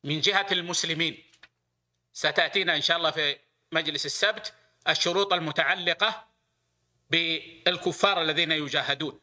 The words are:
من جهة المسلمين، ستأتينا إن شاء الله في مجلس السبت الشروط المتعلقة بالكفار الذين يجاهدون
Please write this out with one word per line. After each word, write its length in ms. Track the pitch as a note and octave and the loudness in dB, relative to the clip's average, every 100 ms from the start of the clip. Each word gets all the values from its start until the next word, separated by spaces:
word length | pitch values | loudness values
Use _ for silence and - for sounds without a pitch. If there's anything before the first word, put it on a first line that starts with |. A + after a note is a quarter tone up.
من 180 | C#3+ D3+ | -2 0
جهة 260 | E3+ G3 G3 | 2 2 0
المسلمين، 720 | F3+ F3 E3+ E3 D#3 D#3+ - _ _ - _ _ _ _ _ _ | -2 -2 -4 -2 -2 -2 -4 _ _ -20 _ _ _ _ _ _
ستأتينا 600 | - D3+ D3 D#3+ G3+ F3 D3+ | -4 0 2 2 2 0 0
إن 60 | |
شاء 160 | C#3+ E3+ | 2 2
الله 140 | E3 | 0
في 260 | D#3 D3 C#3 _ _ _ | 0 -2 -2 _ _ _
مجلس 340 | D#3+ D#3 D3 C#3+ | -4 -2 -6 -6
السبت 480 | - G3+ G#3+ - - _ _ - | 0 0 0 -10 -16 _ _ -2
الشروط 460 | D#3 F3 F3+ G3 | 0 2 2 2
المتعلقة 960 | F3+ D#3+ C#3+ C#3+ F#3+ F3 E3 G#3+ - - _ _ _ _ _ _ _ _ | 0 0 0 0 2 0 0 0 -2 -16 _ _ _ _ _ _ _ _
بالكفار 1120 | E3 E3 D#3+ - - F3+ F3+ F3+ - G3+ F#3 | 0 0 -4 -8 -2 -2 0 -4 2 2 4
الذين 300 | D#3+ D#3 E3 | 0 0 0
يجاهدون 680 | D#3 C#3+ D3 A#2+ C#3 D3+ - | 0 0 -2 0 -2 -4 -8